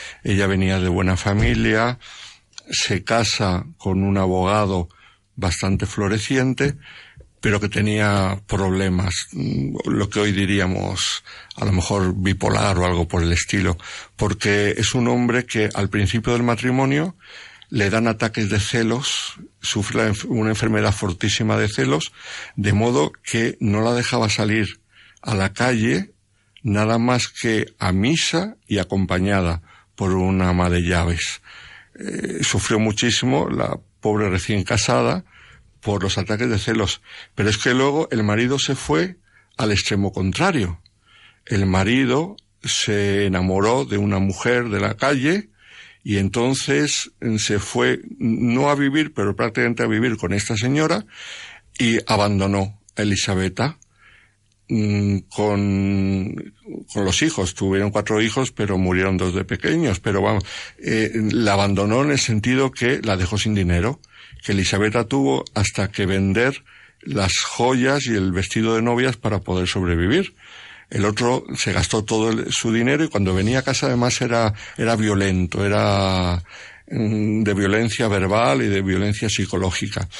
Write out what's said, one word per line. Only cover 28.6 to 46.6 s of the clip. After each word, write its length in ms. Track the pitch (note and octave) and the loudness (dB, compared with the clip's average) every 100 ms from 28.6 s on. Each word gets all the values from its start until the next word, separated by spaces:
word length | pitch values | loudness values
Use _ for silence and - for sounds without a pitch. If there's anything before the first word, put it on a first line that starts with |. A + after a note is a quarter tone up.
| _ | _
y 120 | G2+ | -2
acompañada 800 | F#2 G2 F2+ F2+ G2 G2+ E2+ E2 - - _ - | 0 0 0 0 2 2 0 -2 -8 -20 _ -4
por 160 | G2 | 0
una 360 | F#2 F#2 F#2+ F2+ | 2 2 2 2
ama 220 | F2+ F2+ | 2 2
de 120 | F2 | 2
llaves. 600 | F2 F2 E2+ E2 - - - - - - - | 2 0 0 -2 -4 -8 -16 -20 -20 -20 -20
Eh, 480 | - - - - - | -14 -10 -8 -6 -4
sufrió 360 | - G#2 - A2 | -2 -2 0 2
muchísimo 720 | A2 G#2 A#2+ A#2 B2 C#3 - | 2 2 0 0 2 0 0
la 280 | - - - - _ | -2 -2 -4 -10 _
pobre 300 | A2 G#2+ G#2 | -2 0 2
recién 340 | F#2 - G#2 | 0 0 -2
casada 600 | F#2+ - - B2 A#2+ D3+ - - - - - _ | 0 0 2 2 2 0 -6 -20 -20 -20 -20 _
por 180 | - G2+ | -4 -2
los 140 | F#2+ - | 0 -2
ataques 320 | G2 G#2+ B2 | -2 -2 0
de 100 | G#2+ | 0
celos, 440 | A2 A2+ G2 - - - - | 0 0 0 -4 -10 -20 -20
pero 160 | - G#2 | -2 0
es 80 | G#2 | 0
que 160 | C3+ | 0
luego 340 | B2+ C#3 D3 D#3+ | 2 2 0 -2
el 140 | A#2 | 0
marido 340 | G#2 G#2 B2 C3+ | 0 2 2 0
se 160 | - | -2
fue 440 | C3+ - D3+ F#3 F3+ _ _ _ - | -4 0 0 0 -6 _ _ _ -6
al 140 | G#2+ | -2
extremo 420 | G2+ - G#2 G2 | 0 0 -2 -2
contrario. 680 | - F#2 - F3+ E3 F#2 E2+ _ _ _ - - _ | -2 -2 0 0 2 -2 -6 _ _ _ -20 -20 _
El 220 | - G2+ G2 | -4 0 2
marido 720 | F#2 F#2+ B2 C3 C3 F3 G#3 _ _ | 2 2 2 2 0 -2 -8 _ _
se 640 | C3 - - G#2 G2+ G2 G2+ | -6 -4 0 0 2 2 2
enamoró 580 | F#2 F#2 F#2 G2+ B2+ | 2 2 2 4 2
de 140 | C3 G2+ | 0 0
una 200 | G2+ G2 | 0 2
mujer 520 | G2 F#2+ A#2+ B2 A#2+ | 0 0 0 0 0
de 100 | G2+ | -2
la 160 | G2+ G#2+ | -2 0
calle 540 | C3+ C#3+ C3+ F#3+ - _ - - - - | 0 2 2 0 -4 _ -20 -20 -20 -14
y 140 | - G2+ | -2 0
entonces, 960 | G2 A#2 B2 C3 | 0 2 0 0